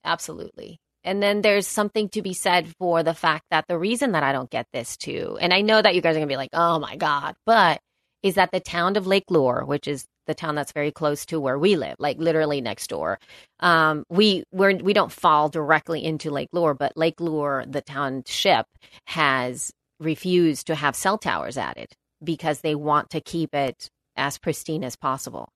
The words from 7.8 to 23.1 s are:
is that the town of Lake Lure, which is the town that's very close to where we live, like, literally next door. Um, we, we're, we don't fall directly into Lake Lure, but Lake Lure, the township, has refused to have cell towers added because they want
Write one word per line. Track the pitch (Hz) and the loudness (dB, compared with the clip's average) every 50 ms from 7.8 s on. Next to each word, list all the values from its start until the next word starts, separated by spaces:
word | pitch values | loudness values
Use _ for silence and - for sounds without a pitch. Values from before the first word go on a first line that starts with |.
| _ _ _ _ _ _ _ _ - | _ _ _ _ _ _ _ _ -2
is | 196 - | -2 4
that | 196 180 - | 4 2 2
the | - 185 | 2 -4
town | - - - 175 170 185 202 | -6 -4 -2 0 0 2 0
of | 214 185 | 0 0
Lake | 185 196 196 - - | 2 0 0 2 2
Lure, | 180 156 131 123 123 - 131 | 2 4 4 4 2 0 -2
which | 139 143 143 - | -2 -4 -4 -2
is | 143 147 131 - _ _ _ _ | -4 -8 -8 -8 _ _ _ _
the | - 151 | -8 -8
town | - 170 156 151 | -6 -4 -4 -4
that's | 151 139 - - | -4 -4 -6 -4
very | 151 147 151 - | -4 -4 -4 -4
close | - 160 147 147 - - | -2 -2 0 0 -2 -6
to | - 165 160 | -6 -4 -2
where | 135 131 127 143 | -2 -2 -2 2
we | 160 208 202 | 4 4 4
live, | 156 110 71 64 - | 2 0 -6 -8 -4
like, | 139 147 131 - | -4 -4 -2 0
literally | 165 165 156 156 156 151 147 139 | 0 0 2 2 2 0 0 -2
next | 120 110 98 - - - | -4 -6 -8 -8 -8 -8
door. | - 73 76 82 101 - _ _ - - - _ _ _ | -6 -4 -4 -4 -4 -6 _ _ -20 -20 -20 _ _ _
Um, | - 175 170 160 156 156 156 151 - _ | 2 4 4 6 4 4 2 0 -4 _
we, | 170 190 220 214 190 175 - _ - | 2 4 4 4 4 2 -2 _ 0
we're, | 190 196 196 190 | 2 4 4 4
we | 175 165 196 208 | 2 0 2 2
don't | 208 180 165 | 2 2 0
fall | - - - 175 156 151 151 151 | -2 0 4 4 6 6 4 2
directly | 151 165 151 143 160 151 - - 165 147 - | 0 -4 0 2 2 0 2 -2 -6 -4 -4
into | 160 156 147 - 156 | -4 -6 -4 -6 -6
Lake | 143 139 143 - - | -4 -4 -6 -4 -2
Lure, | 175 170 156 139 | 0 0 0 0
but | - 143 - - 160 | 0 -2 -4 -2 0
Lake | 160 165 165 - | 0 0 0 -2
Lure, | 170 165 156 151 147 143 139 131 120 | -6 -4 -2 -2 -2 -2 -2 -4 -6
the | 135 135 143 | -6 -8 -8
township, | - - 143 139 143 135 131 135 - - - - - 196 160 113 110 _ _ _ _ - _ - _ | -8 -8 -8 -6 -4 -4 -4 -6 -8 -8 -6 0 2 4 4 2 2 _ _ _ _ -20 _ -20 _
has | - - 165 151 139 131 131 123 127 123 143 - - - _ _ _ _ _ | -10 -2 2 2 2 2 2 -2 -4 -6 -8 -10 -12 -12 _ _ _ _ _
refused | 156 160 156 - - 185 180 180 170 160 143 - - | -4 -4 -4 -4 -2 2 2 4 4 4 2 -2 -4
to | - 160 | -6 -6
have | 143 151 143 139 | 0 0 -2 -2
cell | - - 190 208 | 0 0 0 0
towers | 214 - 170 98 78 64 - 139 | 0 -2 -4 -4 -4 -4 -6 -6
added | 135 90 64 60 58 58 - _ _ _ _ _ _ 147 | -6 -8 -8 -8 -12 -16 -18 _ _ _ _ _ _ -6
because | 165 160 - - 160 151 - | -6 -6 -4 -2 -2 -2 -2
they | - 160 151 | -2 -4 -4
want | 147 147 151 147 147 - _ | -2 0 0 0 0 0 _